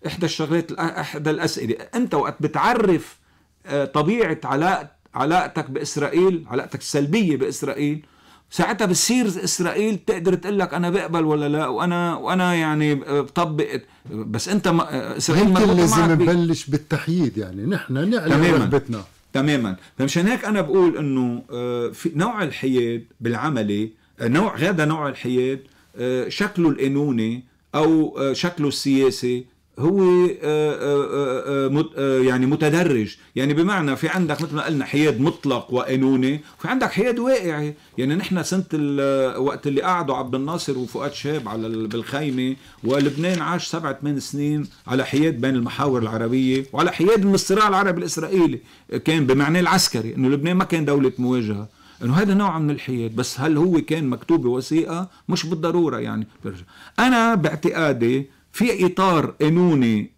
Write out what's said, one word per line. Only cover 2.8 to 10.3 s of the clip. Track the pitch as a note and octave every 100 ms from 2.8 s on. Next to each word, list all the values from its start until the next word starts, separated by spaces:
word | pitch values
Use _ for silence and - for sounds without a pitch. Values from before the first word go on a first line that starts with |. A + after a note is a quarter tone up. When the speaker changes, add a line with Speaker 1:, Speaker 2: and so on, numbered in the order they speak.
| G#3 E3 - - _ _ _ _ -
Speaker 1:
آه، | C#3+
طبيعة | C#3 D3+ D3+ A#3 G3+ D#3
علاق-، | B2 C3+ E3+ F#3 D3 _ _
علاقتك | - C3+ F3+ - - C3
بإسرائيل، | C3 D3 - C#3+ D#3 F#3 F3 C#3+
علاقتك | B2 - -
السلبية | - D3 C#3+ G3+ G3 C#3
بإسرائيل، | C3 - C#3 - D3 D3+ - _ _ - _
ساعتها | - F#3 G#3 G#3+
بتصير | F3+ - B3 A3
إسرائيل | F3+ F3+ - F3 - G#3 G#3 -
تقدر | F#3+ E3+